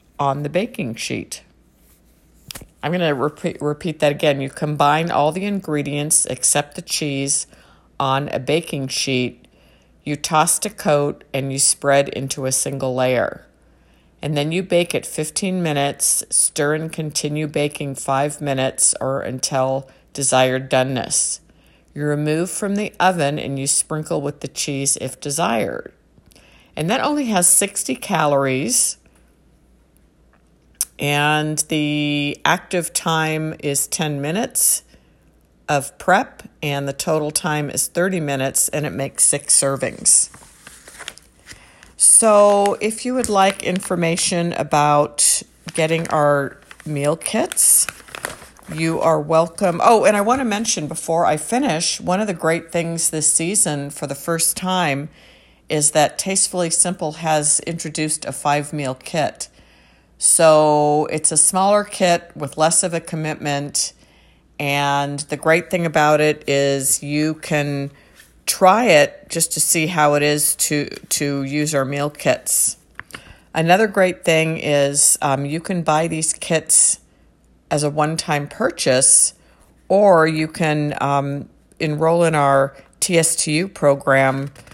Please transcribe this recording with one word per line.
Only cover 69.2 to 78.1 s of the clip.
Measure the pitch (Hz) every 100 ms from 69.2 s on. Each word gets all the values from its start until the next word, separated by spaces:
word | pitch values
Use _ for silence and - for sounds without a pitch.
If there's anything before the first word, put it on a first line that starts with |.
| -
just | 165 165
to | -
see | - 170 156
how | 175 151 147
it |
is | 147 147 - -
to, | - 147 143 - -
to | - 143 139
use | 135 147 147 151
our | 135
meal | 143 143
kits. | 147 143 - - - - - _ - - - - - _
Another | 160 165 185 220
great | 196 185 180 -
thing | 160 160 160
is, | - 143 139 143 - -
um, | 147 135 143
you | 156
can | - 185
buy | 156 156 165
these | 160 156
kits | - - 160 - - - - _ _ _ _ _ _ _
as | 151
a | 147
one-time | 151 151